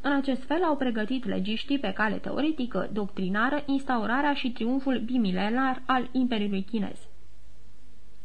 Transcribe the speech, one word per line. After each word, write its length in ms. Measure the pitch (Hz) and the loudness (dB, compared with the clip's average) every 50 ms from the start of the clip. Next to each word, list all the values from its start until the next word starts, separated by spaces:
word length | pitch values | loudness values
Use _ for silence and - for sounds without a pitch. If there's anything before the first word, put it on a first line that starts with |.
În 100 | - 277 | 2 2
acest 320 | 285 277 269 277 254 254 - | 2 2 2 2 0 0 0
fel 200 | - 285 339 370 | 0 0 2 4
au 120 | 320 294 | 2 2
pregătit 500 | 285 269 254 220 220 214 214 262 262 247 | 2 2 0 0 0 0 0 -2 -2 0
legiștii 540 | 196 190 185 190 202 220 220 - - 277 269 | 0 0 0 0 0 -2 -2 0 0 0 0
pe 120 | - 190 | 0 -2
cale 240 | 196 202 208 220 190 | 0 2 0 0 0
teoretică, 720 | 185 202 202 - - 269 320 311 302 247 233 - 190 - - 202 | -2 -2 -2 0 2 2 2 2 0 -2 0 0 -2 -2 0 -2
doctrinară, 720 | 214 202 190 - - 190 180 190 208 226 262 285 294 294 | -2 -2 -2 -2 -2 0 0 2 2 2 2 0 0 0
instaurarea 680 | - 277 269 269 - 254 233 208 202 233 269 294 294 285 | 0 0 0 0 0 0 0 2 0 0 2 2 2 2
și 180 | 285 - 254 | 2 0 -2
triumful 500 | 233 - 220 233 262 277 262 269 254 - 214 | -2 0 0 0 0 2 2 2 0 0 0
bimilenar 760 | 233 254 254 220 190 180 185 196 208 226 254 269 262 254 247 - | 0 2 2 2 2 2 2 2 2 2 2 2 2 0 0 0
al 240 | - 254 254 240 - | 2 2 2 2 0
Imperiului 500 | - 262 254 240 240 214 208 202 202 190 | 0 2 2 2 2 0 0 0 0 0
Chinez. 380 | 196 - 226 220 190 202 - - - - - - - - - - - - - - - - - - - - - - - - - - | -2 0 0 -2 -2 -2 -4 -6 -6 -6 -6 -6 -4 -4 -4 -4 -4 -4 -4 -4 -4 -4 -4 -4 -4 -4 -4 -4 -4 -4 -4 -4